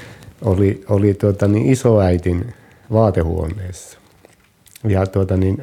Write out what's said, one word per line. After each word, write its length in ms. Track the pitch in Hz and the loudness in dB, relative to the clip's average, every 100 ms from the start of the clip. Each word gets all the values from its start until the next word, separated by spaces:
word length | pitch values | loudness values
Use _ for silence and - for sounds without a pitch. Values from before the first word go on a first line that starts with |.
| - - - - | -20 -20 -20 -8
oli, 420 | 104 92 98 - - | -2 2 2 0 -2
oli, 240 | 101 101 | 0 2
tuota, 340 | 98 104 95 101 | 2 0 0 0
niin, 240 | 104 135 | 2 2
isoäitin 840 | 127 123 107 92 90 92 87 113 - - _ - | 2 2 4 4 0 0 -4 -6 -12 -20 _ -2
vaatehuoneessa. 1080 | 110 110 87 82 85 80 101 92 90 - - _ _ _ _ _ _ _ - | 2 2 2 -2 -2 -6 -8 -12 -14 -20 -20 _ _ _ _ _ _ _ -8
Ja, 240 | 110 95 98 | -2 0 0
tuota, 300 | 98 95 92 | -2 0 0
niin, 200 | 95 107 | 0 -2